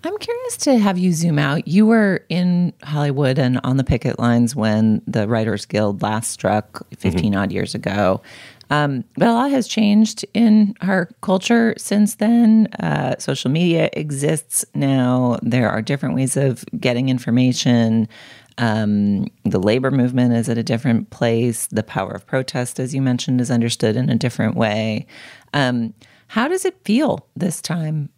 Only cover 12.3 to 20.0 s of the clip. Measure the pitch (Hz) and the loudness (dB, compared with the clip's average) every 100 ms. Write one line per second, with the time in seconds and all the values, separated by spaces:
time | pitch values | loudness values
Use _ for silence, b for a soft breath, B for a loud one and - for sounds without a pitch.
12.3 | 233 233 220 214 - 165 147 135 - - | 4 6 6 4 0 -2 0 -2 -4 -4
13.3 | 139 127 151 175 165 196 - 151 139 143 | -4 0 0 2 2 0 -2 -6 -2 -2
14.3 | 156 - - - 147 139 135 123 127 123 | -2 -4 -6 -6 -4 0 2 2 2 0
15.3 | 117 - 123 110 110 110 139 135 127 131 | 0 0 0 0 -2 -4 -4 -2 -2 -2
16.3 | 135 135 117 - - 131 120 131 127 - | 0 0 -2 -8 -4 -2 0 0 -2 0
17.3 | 120 127 123 131 120 113 113 107 B B | 2 2 2 2 4 4 2 0 B B
18.3 | B B - 113 107 104 104 101 98 98 | B B -4 -2 0 0 0 2 0 -4
19.3 | _ - 98 98 117 131 135 | _ -2 0 2 2 2 2